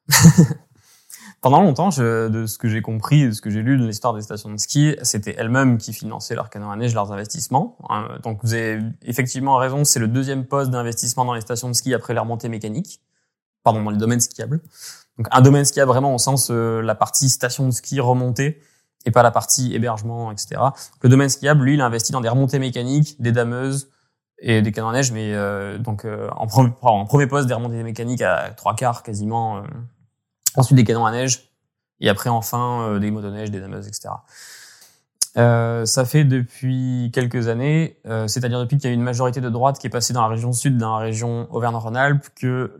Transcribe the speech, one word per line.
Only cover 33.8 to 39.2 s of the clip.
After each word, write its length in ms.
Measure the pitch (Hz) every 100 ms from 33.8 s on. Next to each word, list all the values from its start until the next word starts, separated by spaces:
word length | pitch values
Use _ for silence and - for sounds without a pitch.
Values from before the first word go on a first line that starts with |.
| 101
et 60 |
cetera. 320 | 104 98 95 _ - - - - - - _ _ - - -
Euh, 480 | 120 117 117 117
ça 200 | 113 135
fait 200 | 120 151
depuis 880 | 139 131 123 - 131 131 127 123 120
quelques 320 | 131 123 123 113
années, 540 | 117 143 160 165 _ 110
euh, 200 | 110 110
c'est-à-dire 320 | 123 123 123
depuis 180 | 120 143
qu'il 120 | 123
y 20 |
a 40 |
une 80 | 120
majorité 380 | 123 120